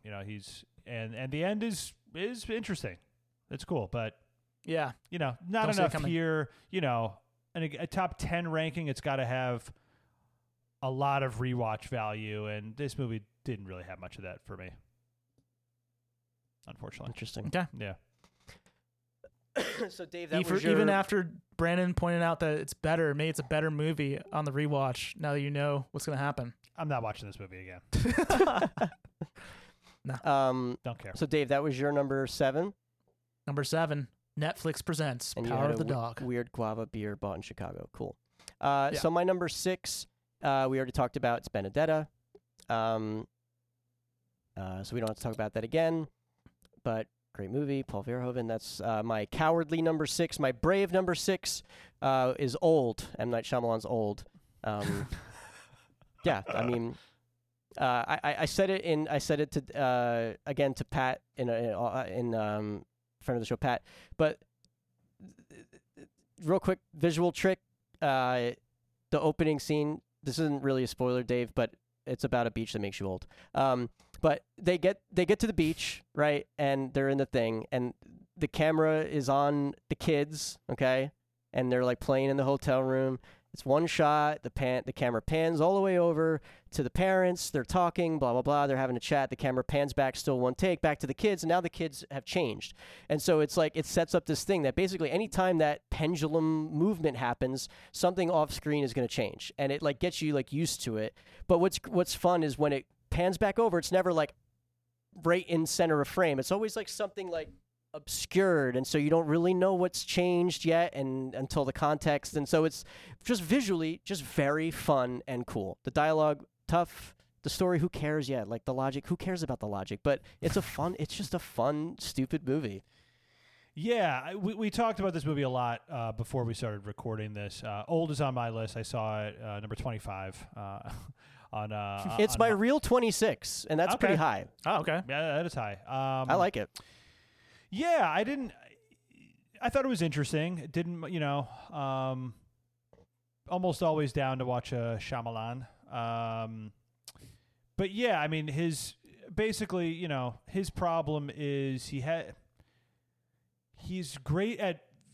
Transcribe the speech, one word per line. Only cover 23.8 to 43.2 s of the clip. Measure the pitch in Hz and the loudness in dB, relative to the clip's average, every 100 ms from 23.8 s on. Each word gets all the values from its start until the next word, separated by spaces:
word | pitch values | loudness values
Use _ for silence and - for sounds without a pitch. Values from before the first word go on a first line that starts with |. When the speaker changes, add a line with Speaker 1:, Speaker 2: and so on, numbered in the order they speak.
| 151 151 139 139 - | 0 0 -2 -2 -4
Speaker 2:
on | 151 | -4
the | 147 | -2
rewatch | 135 147 143 135 120 - - | 0 0 2 0 -2 -8 -6
now | 151 | -2
that | 143 | -2
you | 143 | 0
know | 143 143 143 131 | 0 0 0 -2
what's | 147 - | -6 -4
gonna | 139 | -2
happen. | 139 139 120 - _ - | -2 -2 -6 -10 _ -8
Speaker 1:
I'm | 156 | -2
not | 131 | -2
watching | 110 104 104 | -2 -6 -10
this | - | -14
movie | 95 92 92 | -14 -14 -16
again. | 90 - - 240 233 330 302 330 - - | -16 -4 0 2 2 2 4 4 4 0
Speaker 2:
<laughs> | - 170 - - _ - - - - - _ _ _ | 0 -4 -4 -20 _ -16 -14 -20 -20 -20 _ _ _
No. | 131 131 - | -10 -4 2
Speaker 3:
Um, | 139 131 127 123 123 | 4 4 2 -2 -4
Speaker 1:
Don't | 123 117 | -8 -10
care. | 101 - | -12 -4
Speaker 3:
so, | 147 | 0
Dave, | 151 131 | 2 2
that | 139 | 2
was | 151 131 | 2 0
your | 143 | 2
number | 143 139 135 131 | 2 2 0 -2
seven? | - 135 139 190 - _ _ _ _ _ _ - | 2 2 2 -2 -6 _ _ _ _ _ _ -8
Speaker 2:
Number | 139 | -4
seven, | 135 160 160 147 131 _ _ - | -2 0 0 -2 -6 _ _ -4
Netflix | 151 - 165 - | -4 -2 -4 -4
presents | - 156 151 123 - - | -4 -2 -2 -4 -8 -6
Speaker 3:
And | 117 | -2
you | |
Speaker 2:
Power | 123 | 0
Speaker 3:
had | 143 | 0
Speaker 2:
of | |
Speaker 3:
a | 113 | 0
Speaker 2:
the | |
Speaker 3:
w-, | 113 120 117 | 0 -2 -4
Speaker 2:
Dog. | 117 | -6
Speaker 3:
weird | 127 120 117 | -4 -4 -4
guava | - 110 110 110 | -4 -4 -4 -6
beer | 110 104 101 | -6 -6 -4
bought | 101 95 | -6 -6
in | |
Chicago. | - - 87 87 50 | -10 -10 -10 -10 -14
Cool. | - - - _ _ - - | -10 -10 -10 _ _ -20 -2
Uh, | 143 139 139 | 0 2 2
Speaker 2:
Yeah. | 147 | 2
Speaker 3:
so | 165 | 2
my | 170 | 4
number | 180 185 170 | 4 2 0
six, | - 185 185 - - - _ _ _ | -2 -2 -2 -6 -10 -10 _ _ _
uh, | 143 135 131 | 0 2 2
we | 131 | 0
already | 127 | 0
talked | 135 123 139 | 0 0 0
about. | 120 117 | 0 0
It's | - | -2
Benedetta. | 107 95 143 160 156 151 _ _ - _ _ - | -4 -2 0 2 2 0 _ _ -20 _ _ -4
Um, | 117 113 110 107 110 | 0 2 0 -2 -4